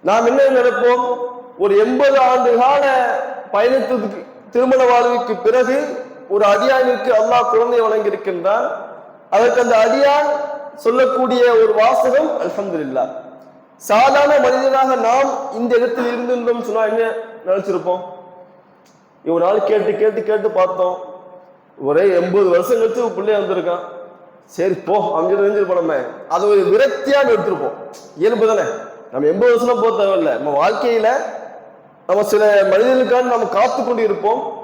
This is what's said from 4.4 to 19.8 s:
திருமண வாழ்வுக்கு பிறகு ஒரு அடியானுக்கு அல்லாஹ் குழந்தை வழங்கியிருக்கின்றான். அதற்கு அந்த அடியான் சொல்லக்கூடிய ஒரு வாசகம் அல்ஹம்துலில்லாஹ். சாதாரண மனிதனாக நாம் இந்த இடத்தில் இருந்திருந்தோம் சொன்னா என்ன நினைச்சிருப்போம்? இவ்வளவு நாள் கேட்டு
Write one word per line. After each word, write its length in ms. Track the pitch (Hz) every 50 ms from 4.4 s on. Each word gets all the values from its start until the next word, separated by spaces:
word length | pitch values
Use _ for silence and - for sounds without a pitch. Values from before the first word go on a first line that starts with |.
| - - -
திருமண 280 | 233 254 254 269 262 254 247
வாழ்வுக்கு 420 | 240 240 240 240 240 240 - - 220 - -
பிறகு 320 | 220 233 254 254 240 262 - 302 294 - - - - - - - - 190
ஒரு 100 | 208 208 202 202
அடியானுக்கு 560 | - 254 262 262 262 254 254 247 214 - 247 226 214
அல்லாஹ் 280 | 214 226 247 247 247 247 233
குழந்தை 260 | 226 233 240 240 240 226
வழங்கியிருக்கின்றான். 840 | 214 214 214 208 208 208 220 - 196 185 175 170 190 208 233 - - - - - - - - - - - - - - -
அதற்கு 280 | - 233 240 240 247 233
அந்த 120 | 233 240 220 220
அடியான் 440 | - - 277 277 277 285 294 294 294 294 - - - - - - - - - -
சொல்லக்கூடிய 600 | 233 240 254 262 254 262 254 254 240 240 247 240 247 233 220
ஒரு 120 | 220 - 427 -
வாசகம் 480 | - - - - 254 254 240 285 311 311 - - 170
அல்ஹம்துலில்லாஹ். 680 | 175 - - 202 196 175 160 147 135 131 131 117 104 - - - - - - - - - - - _ _ _
சாதாரண 520 | - - 208 220 254 277 277 285 285 285 302 277 254
மனிதனாக 480 | 247 254 262 269 269 262 269 262 262 254 240 220
நாம் 220 | 226 240 269 277 277 269 - - - 202
இந்த 140 | 220 240 233 240 233
இடத்தில் 280 | 240 240 233 254 247 240
இருந்திருந்தோம் 520 | 240 240 247 240 254 240 233 240 233 233 -
சொன்னா 160 | 208 214 220 220 214
என்ன 120 | 214 233 226 226 220 - - - - - -
நினைச்சிருப்போம்? 540 | 180 190 202 190 202 180 175 - 180 180 185 - - - - - - - - - - - - _ _ _ _ _ _ _ _ _ _ _ _ _
இவ்வளவு 180 | 156 165 170 170
நாள் 220 | 180 202 208 196 196
கேட்டு 220 | 214 208